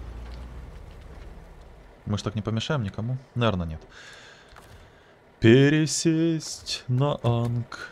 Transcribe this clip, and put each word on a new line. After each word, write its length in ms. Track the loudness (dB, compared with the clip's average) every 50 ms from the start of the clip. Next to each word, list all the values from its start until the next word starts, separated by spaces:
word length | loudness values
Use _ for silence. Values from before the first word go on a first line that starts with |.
| -14 -14 -14 -14 -14 -12 -12 -14 -14 -14 -14 -14 -14 -14 -16 -16 -18 -18 -18 -18 -18 -18 -18 -16 -16 -16 -18 -18 -18 -20 -20 -20 -20 -20 -20 -20 -20 -20 -20 -10 -4
Мы 120 | -4 -2
ж 40 | -2
так 140 | -2 -4 -4
не 60 | -4
помешаем 400 | -2 -2 -2 -2 -2 -2 -2 -2
никому? 360 | -2 -4 -4 -6 -6 -4 -6 -6 -8 -6 -2
Наверное, 320 | 2 2 2 2 2 -2
нет. 140 | -4 -6 -10 -14 -18 -20 -20 -20 -20 -20 -20 -20 -20 -20 -20 -20 -20 -20 -20 -20 -20 -20 -20 -20 -20 -20 -20 -20 -20 -20 -20 -20 -20 -2 6
Пересесть 1400 | 8 10 10 10 10 8 6 4 2 0 0 0 2 2 2 2 2 2 0 0 -4 -8 -12 -12 -8 -8 -8 -8 -4
на 320 | -2 0 2 2 2 0 0 0
Анг. 680 | 2 2 2 0 0 -2 -2 -4 -6 -10 -14 -14 -12